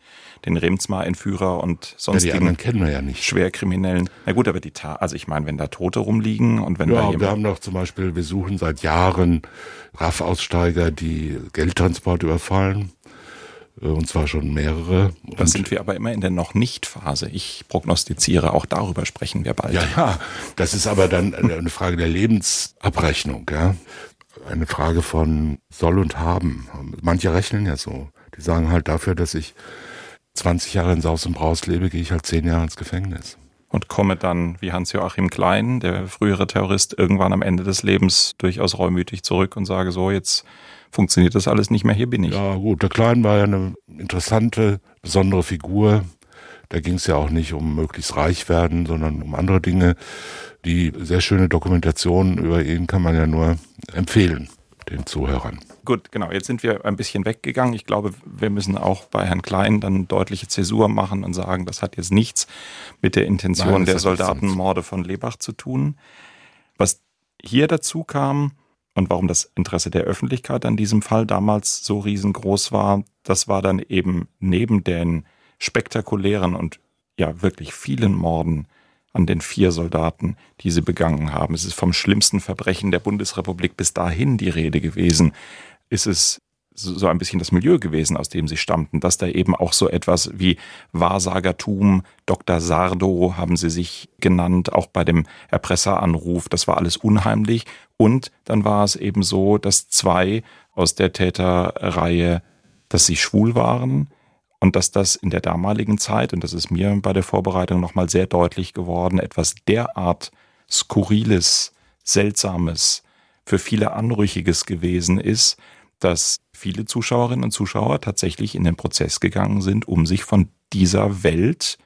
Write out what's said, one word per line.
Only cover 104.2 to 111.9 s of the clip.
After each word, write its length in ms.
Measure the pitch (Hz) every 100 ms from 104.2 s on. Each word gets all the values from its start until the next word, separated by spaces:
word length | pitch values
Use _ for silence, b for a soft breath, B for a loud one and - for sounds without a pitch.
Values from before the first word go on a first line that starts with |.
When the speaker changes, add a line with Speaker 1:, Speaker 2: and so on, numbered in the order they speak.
| b b b b
Speaker 1:
und 180 | 95 92
dass 140 | -
das 240 | 101 95
in 140 | - 95
der 140 | 87
damaligen 560 | 85 85 95 110 107 104
Zeit, 340 | - 110 120
und 100 | 90
das 120 | 82
ist 160 | 87 -
mir 280 | 87 98 101
bei 100 | 101
der 100 | 95
Vorbereitung 580 | 92 101 95 92 90 92
nochmal 280 | 87 - 90
sehr 180 | 90 92
deutlich 460 | 87 87 - 90
geworden, 460 | - 87 87 90 92
etwas 360 | - - 80 - -
derart 600 | 107 120 - 87 85 - b b b b
Skurriles, 1040 | - - 110 90 107 113 95 - - - _ _